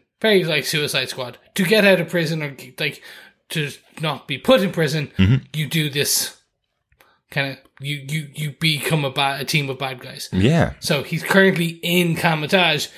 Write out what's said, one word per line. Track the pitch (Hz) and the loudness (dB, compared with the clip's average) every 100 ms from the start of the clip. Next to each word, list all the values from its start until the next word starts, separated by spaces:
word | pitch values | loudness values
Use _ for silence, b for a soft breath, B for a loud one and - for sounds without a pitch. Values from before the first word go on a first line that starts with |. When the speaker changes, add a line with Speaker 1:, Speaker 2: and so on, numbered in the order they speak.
| _ _ | _ _
Speaker 1:
very | 220 202 | 2 4
like | 165 151 | 2 -2
Suicide | 131 160 143 143 123 | -2 -2 -2 -2 -4
Squad, | - 123 - _ | -8 -12 -14 _
to | - | -2
get | 180 220 | 2 4
out | 196 180 | 6 4
of | 170 | 2
prison | 175 160 160 | -2 -2 -4
or | 147 131 127 - | -6 -10 -16 -8
like | 151 - B B B B _ | -8 -8 B B B B _
to | 165 147 - _ - | -6 -6 -10 _ -8
not | 156 131 - | -6 -6 -8
be | 131 | -2
put | - 262 | 4 4
in | 190 | 4
prison, | 175 151 156 139 - | 0 0 -2 -4 2
Speaker 2:
Mm-hmm. | 92 135 - | 4 4 0
Speaker 1:
you | 151 139 | -6 -2
do | 160 151 | -2 -2
this | 131 - - - - _ _ _ _ _ _ b b _ | -2 -2 -2 -4 -10 _ _ _ _ _ _ b b _
kinda, | 147 139 131 _ - | -6 -6 -8 _ -12
you, | 139 147 139 | -10 -8 -8
you, | 156 143 | -8 -8
you | 143 151 - | -10 -10 -2
become | 165 147 - 160 | -2 0 0 -2
a | 139 | 0
ba-, | 135 139 139 | -2 -2 -2
a | |
team | 131 156 139 | -4 -2 -4
of | 131 | -6
bad | 135 127 | -8 -10
guys. | - - - | -14 -14 -4
Speaker 2:
Yeah. | 92 107 165 101 - | 2 4 4 2 -2
Speaker 1:
So | - 147 | -4 -4
he's | - 160 | -2 -6
currently | - 196 190 165 170 165 | 2 4 4 4 -2 -4
in | 170 180 175 165 | 0 2 2 0
Kamatage. | 170 156 151 190 170 151 - | 0 0 0 2 2 0 -4